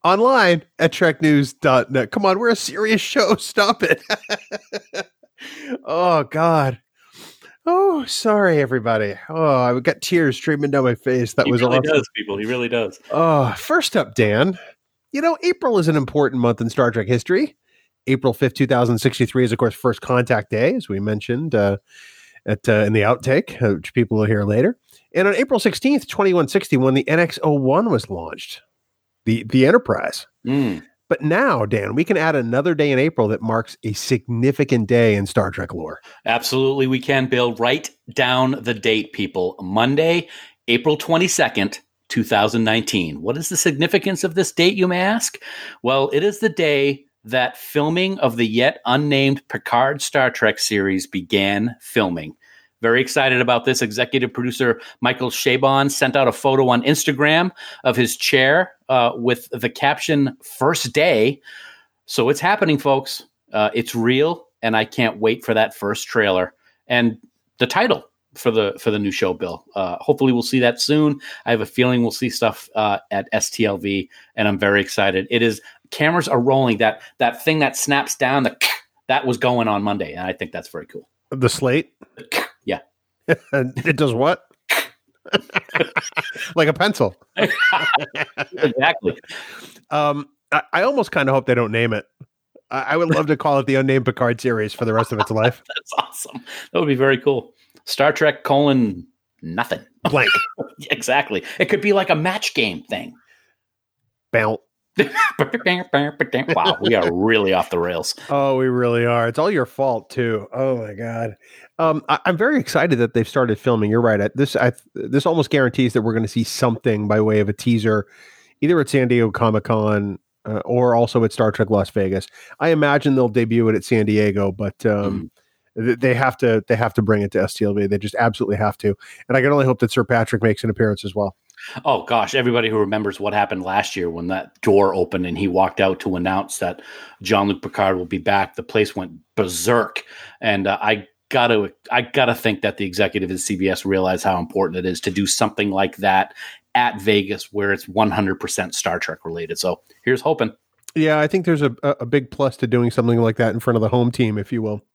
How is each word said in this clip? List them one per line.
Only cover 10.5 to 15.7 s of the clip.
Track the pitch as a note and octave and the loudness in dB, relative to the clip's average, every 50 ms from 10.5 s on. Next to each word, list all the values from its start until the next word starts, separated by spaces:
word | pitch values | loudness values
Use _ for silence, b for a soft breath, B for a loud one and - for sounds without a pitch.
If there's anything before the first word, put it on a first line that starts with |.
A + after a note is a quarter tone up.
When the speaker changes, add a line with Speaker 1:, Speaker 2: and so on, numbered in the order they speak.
| D3+ C#3+ D3 C#3+ | -2 0 0 0
Speaker 1:
down | C#3 C#3 C3 | 0 2 2
my | B2+ A#2 | 2 0
face. | - _ C3 B2+ B2+ A#2+ G#2+ | 0 _ 0 0 0 0 0
That | - - B2 | 0 0 2
Speaker 2:
He | - | 2
Speaker 1:
was | B2 A#2 | 2 2
Speaker 2:
really | B2 B2 B2 C3 | 2 4 2 2
Speaker 1:
awesome. | C3 D3+ D#3 | 2 2 0
Speaker 2:
does, | C#3+ A2+ - _ | 0 0 -2 _
people. | A2 G#2 - G2 | -12 -8 -6 -6
He | G2+ G#2+ | -6 -4
really | A2+ B2+ B2 B2 A#2 | -4 -4 -4 -4 -2
does. | A#2+ A#2+ A2 F#2+ - - _ - | -2 -2 -2 -4 -8 -14 _ -6
Speaker 1:
Oh, | - D3+ E3 E3 D#3 D3 C3 A#2 G#2+ | -2 0 2 4 4 2 2 0 -2
first | - - - D4+ F4 - - - | -6 -4 -2 -2 -2 -2 0 -2
up, | G#3 C3+ - G#2+ | -2 -2 -2 0
Dan, | - A2+ G#2 G#2 A2 D3 F#3+ F#3 B B B B _ _ _ _ _ _ _ | 2 2 2 4 2 2 0 0 B B B B _ _ _ _ _ _ _
you | - C#4 | -6 -2
know, | D#4 E4 E4 D#4 | 0 0 0 0
April | - F4 F4+ _ - C4 | -2 -2 -2 _ -2 0